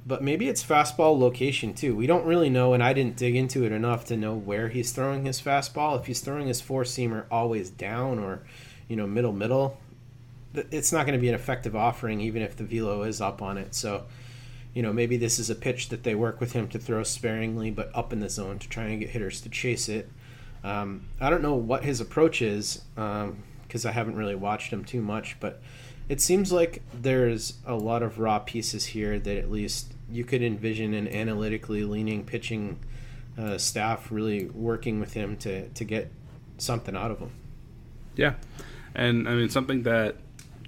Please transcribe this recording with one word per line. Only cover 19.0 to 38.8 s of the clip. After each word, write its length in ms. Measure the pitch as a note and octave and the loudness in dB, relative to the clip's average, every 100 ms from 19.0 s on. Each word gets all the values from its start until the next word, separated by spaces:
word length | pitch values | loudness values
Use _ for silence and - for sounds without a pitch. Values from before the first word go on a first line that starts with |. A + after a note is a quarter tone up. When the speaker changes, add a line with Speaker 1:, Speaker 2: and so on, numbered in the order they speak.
Speaker 1:
get 80 | G#2+ | -4
hitters 320 | A2+ F#2+ - | -4 -4 -6
to 80 | A#2 | -8
chase 400 | - B2 A2+ - | -4 -2 0 -2
it. 220 | G#2+ - - - - - - | -4 -6 -14 -18 -16 -16 -10
Um, 400 | G2 G#2 G2+ G2 - - | -4 -4 -4 -6 -8 0
I 120 | C3+ | 2
don't 100 | E3+ | 4
know 140 | D3 | 4
what 280 | C3 A2+ C3 | 2 2 0
his 160 | C#3 A#2+ | 0 -2
approach 400 | A2 D#3 E3 - | 0 6 6 6
is, 400 | A2 G#2 G2+ - - A2 | 2 0 -2 -6 -8 -4
um, 400 | G#2+ G#2 G2+ G2+ - - - | -2 -2 -2 -6 -12 -16 -8
'cause 160 | A#2 A#2 | -4 -2
I 60 | |
haven't 240 | A#2 A2 G#2+ | 0 0 0
really 180 | G#2 | -2
watched 360 | G2 G2+ G#2+ - | 0 0 -2 -4
him 140 | G2+ | -6
too 160 | - A#2+ | -4 -2
much, 380 | G#2 G#2+ - - | -2 -2 -4 -6
but 220 | G#2 - - - - - - | -8 -8 -14 -16 -16 -10 -4
it 120 | C3+ | 0
seems 320 | - F#3 F#3 | 4 4 4
like 300 | F3+ E3+ - - | 4 4 0 -12
there's 640 | A#2+ C3 C3 A#2+ A2 - - - | -2 4 6 6 4 -4 -8 -4
a 80 | |
lot 280 | A2+ A2 A#2 | -2 2 2
of 160 | A2+ A2 | 2 2
raw 200 | A2 G#2+ | 4 2
pieces 480 | - A2+ G#2+ G#2 - | 0 -4 -2 -2 -4
here 320 | G#2+ G#2 G#2 | -2 0 0
that 180 | G2+ G2+ | 0 0
at 140 | G#2 | 0
least 440 | G#2+ G2+ - - - - | 0 -2 -4 -8 -12 -8
you 140 | A#2 | -6
could 180 | A#2+ B2+ | 0 2
envision 520 | A#2+ G#2 A2 A2 G#2+ | 2 0 -2 0 0
an 140 | G#2+ G#2 | 0 -2
analytically 760 | G#2+ A2 G#2+ G#2+ A2 - G#2 | -2 -2 0 0 -2 -2 -2
leaning 380 | G#2 G#2 A2 G#2 | 0 0 0 -2
pitching, 540 | G2 A#2 - A2 G2+ - - - - - - - | -4 -6 -4 -4 -4 -6 -8 -10 -10 -12 -12 -6
uh, 200 | G#2+ F#2+ | -4 -2
staff 540 | - A2 A2 A2 - | 0 0 0 0 -2
really 320 | G#2+ A2 G#2 F#2 | -2 0 0 -2
working 540 | A2 A#2 A2+ A#2 G#2+ | -2 -2 0 0 -2
with 140 | G2+ | -2
him 220 | A2 G2+ G#2 | -4 -4 -4
to, 300 | G#2+ F#2+ - | -4 -6 -6
to 140 | - | -8
get 260 | G#2 A2 D#2 - - - - - | -4 -2 -4 -10 -18 -18 -18 -6
something 360 | - A#2 - | -2 -2 -2
out 160 | F#2+ A2 | -4 -4
of 80 | G2+ | -4
him. 120 | - - - - - - - - - | -8 -12 -14 -16 -16 -18 -16 -16 -6
Speaker 2:
Yeah. 200 | - C#3 - - - - - | 2 2 2 -8 -14 -14 -14